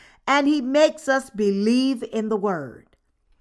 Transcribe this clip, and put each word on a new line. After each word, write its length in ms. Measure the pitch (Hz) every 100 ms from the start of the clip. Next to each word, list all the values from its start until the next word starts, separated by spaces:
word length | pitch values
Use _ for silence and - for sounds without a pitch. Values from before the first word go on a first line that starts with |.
| - _ -
and 220 | 277 285
he 140 | 302
makes 480 | 247 285 311 311 -
us 200 | 269 262
believe 720 | 196 208 196 214 247 262 247
in 260 | 226 220 220
the 80 | 220
word. 580 | 202 175 135 - - _ _ _ _ _